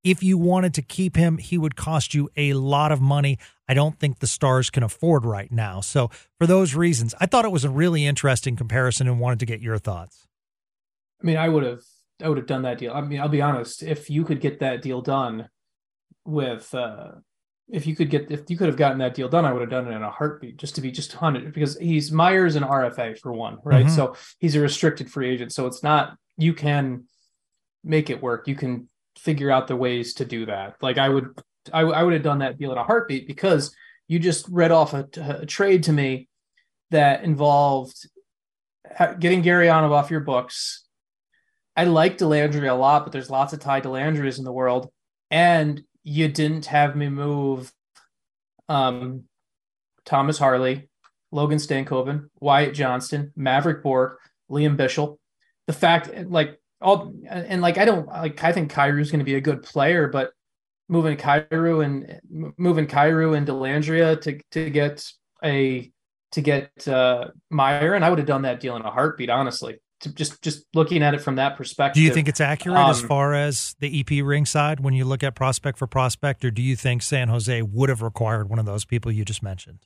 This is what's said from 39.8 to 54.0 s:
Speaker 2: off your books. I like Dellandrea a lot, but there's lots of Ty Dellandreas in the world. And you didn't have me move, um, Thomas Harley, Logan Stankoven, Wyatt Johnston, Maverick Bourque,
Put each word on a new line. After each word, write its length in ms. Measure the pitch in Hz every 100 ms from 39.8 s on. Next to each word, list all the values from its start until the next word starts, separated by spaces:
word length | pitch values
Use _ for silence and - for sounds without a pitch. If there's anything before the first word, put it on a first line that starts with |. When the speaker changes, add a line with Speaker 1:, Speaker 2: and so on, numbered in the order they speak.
| 151
Speaker 2:
off 220 | 147 143
your 80 | 156
books. 640 | 143 127 123 - - - _ _ _ _ _ _ _ _ _ -
I 100 | 175
like 340 | 160 180 190
Dellandrea 520 | 165 151 151 147 135
a 40 | 127
lot, 300 | 135 147 147
but 60 |
there's 200 | 135 131
lots 220 | 135 139
of 60 | 151
Ty 220 | 143 139
Dellandreas 560 | 135 131 147 151 135 127
in 60 |
the 100 | 131
world. 380 | 127 127 123 127 _ _ _ _
And 500 | 156 175 165 151 143 - _
you 240 | 151 147 160
didn't 400 | 151 151 156 147
have 280 | 147 147 147
me 140 | 143
move, 640 | 139 143 143 139 131 127 _ _ _ _ _ _ _ _ _ -
um, 540 | 143 131 123 127 131 - _ _ _ _ _ _ _ -
Thomas 320 | 139 139 147
Harley, 520 | 139 127 131 139 143 _ _ _ _
Logan 260 | 147 147 151
Stankoven, 720 | 151 135 135 131 131 147 143 _
Wyatt 360 | 143 139 147 143
Johnston, 580 | 131 123 127 147 143 -
Maverick 460 | 135 135 160 151
Bourque, 380 | 139 131